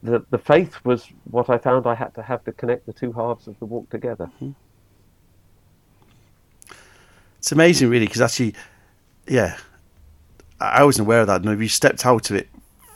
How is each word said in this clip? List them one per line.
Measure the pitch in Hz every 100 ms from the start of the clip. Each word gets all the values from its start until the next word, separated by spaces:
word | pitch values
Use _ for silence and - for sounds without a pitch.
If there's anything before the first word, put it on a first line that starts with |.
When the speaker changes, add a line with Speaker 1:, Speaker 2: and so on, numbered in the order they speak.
Speaker 1:
the, | 110 117 -
the | 117
faith | - 151 185 -
was | 123 123 - - -
what | 117 120
I | 117
found | 131 127 123
I | 117
had | 117 -
to |
have | 113 120 -
to |
connect | - 120 123 -
the |
two | - 123
halves | 117 117 113 -
of | 104
the | 110
walk | 117 -
together. | 113 120 113 87 -
Speaker 2:
Mm-hmm. | 135 139 _ _ _ _ _ _ _ _ _ _ _ _ _ _ _ _ _ _ _ _ - - _ _ _ _ _ _
It's | -
amazing, | 147 170 156 123
really, | 120 107
'cause | 117
actually, | 120 - 113 - - _ _ _ _ _ -
yeah, | 127 90 - - _ _ _ - - _ - - _
I, | - 123
I |
wasn't | 143 123 107
aware | 117
of | 104
that. | 95
No, | 101
if | 107
you | 110
stepped | - 143 - 123
out | 117 -
of | 98
it | - - _ _ -